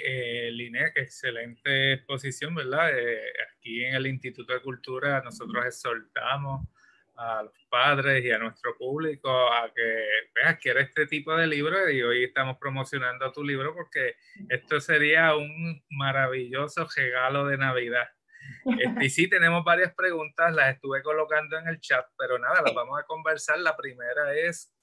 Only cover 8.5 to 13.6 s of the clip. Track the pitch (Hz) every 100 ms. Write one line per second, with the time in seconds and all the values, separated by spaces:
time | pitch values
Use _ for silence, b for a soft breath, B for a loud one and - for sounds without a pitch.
8.5 | - 120 - 127 147 160 143 135 127 123
9.5 | 117 113 117 113 113 107 110 - 117 151
10.5 | 160 131 123 135 156 147 151 156 160 160
11.5 | 147 151 190 180 135 120 123 123 139 131
12.5 | 127 143 135 127 139 123 123 135 147 143
13.5 | 135